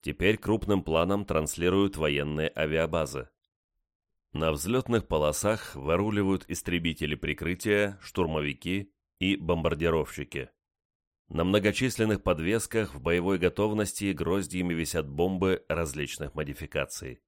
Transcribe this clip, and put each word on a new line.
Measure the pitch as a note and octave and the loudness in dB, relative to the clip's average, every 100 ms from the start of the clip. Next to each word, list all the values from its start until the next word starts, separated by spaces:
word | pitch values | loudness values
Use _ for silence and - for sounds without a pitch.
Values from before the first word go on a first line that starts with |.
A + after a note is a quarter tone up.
Теперь | D#2+ D2 F2+ - | -6 0 2 2
крупным | - A2 - G2+ | 2 0 2 0
планом | D#2+ D#2+ F2 G2+ G2+ | 2 2 4 0 0
транслируют | D#2+ D#2 - F2 F#2+ G2+ D#2+ | 0 0 0 2 4 2 2
военные | D#2 C#2+ D2 D2+ D#2 - | 0 0 0 0 -2 0
авиабазы. | D#2 D#2 D#2+ E2+ D2+ C2+ B1 _ _ _ _ _ _ _ _ _ _ | 0 2 0 0 -2 -6 -10 _ _ _ _ _ _ _ _ _ _
На | - D#2+ | -2 0
взлетных | D2 E2 B2 B2+ A#2 - | 0 0 -2 2 0 2
полосах | D#2+ D2+ D2 G#2 A2 - | 2 2 2 0 0 -4
выруливают | C#2 C#2 E2+ G#2 G#2 G2 F#2+ - | -8 0 0 2 0 2 0 -2
истребители | F2+ - F2 E2 D#2 D2+ D2 | -8 -2 -2 -2 -2 -4 -4
прикрытия, | D2+ D2 D#2+ F2+ A2 G#2 G#2 G2 | -4 -4 -4 -4 0 2 2 -4
штурмовики | - - E2+ D#2+ D2 C#2+ E2+ G2 G2 _ _ _ | -10 -2 0 0 -2 -6 -4 -6 -6 _ _ _
и | F#2+ G2 | 0 0
бомбардировщики. | E2 E2+ D#2+ D2+ E2 D#2+ D2 - C#2+ C#2+ B1 _ _ _ _ _ _ _ _ | 0 0 2 2 2 2 0 -6 -8 -8 -10 _ _ _ _ _ _ _ _
На | D#2 F2 | 0 4
многочисленных | G2+ G2+ G2 C3 - A2 G2+ | 4 4 2 -2 0 0 2
подвесках | - E2 E2 A2+ - A2+ G#2 | 0 0 2 0 0 -2 -2
в | C#2 | -4
боевой | C#2 F2 F2 F#2+ | 0 2 2 2
готовности | F2 F2+ G#2+ G#2+ G2+ - G2+ | 2 2 0 0 -2 -2 -4
гроздьями | D#2+ E2 G2 F#2 F2+ F2+ E2 | -2 0 0 -2 -4 -2 0
висят | D#2+ E2+ C#2+ | -2 -2 -4
бомбы | C#2+ F2 F#2 F#2+ F#2 _ | 0 0 2 2 2 _
различных | D#2+ E2 C#2+ C#2+ - C#2+ D#2 | -2 -2 -4 -6 -6 -8 -6
модификаций. | D2 C#2 D2 D2+ C2+ - C2 B1 | -6 -6 -6 -4 -4 -8 -12 -16